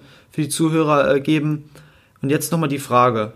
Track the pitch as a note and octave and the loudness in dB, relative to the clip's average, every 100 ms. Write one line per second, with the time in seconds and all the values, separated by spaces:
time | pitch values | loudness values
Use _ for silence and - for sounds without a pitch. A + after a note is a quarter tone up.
0 | - - _ - C#3+ - D#3+ D#3+ D3+ C#3+ | -16 -20 _ -6 -4 -2 0 2 2 2
1 | C3+ C#3 D3 D#3 D3+ D3+ - - - _ | 2 2 2 0 0 -4 -8 -20 -20 _
2 | _ _ C#3 D3+ - E3+ D3+ C#3 - B2 | _ _ -2 -2 -2 -2 -2 -4 0 2
3 | B2 A2+ G#2+ | 2 0 -4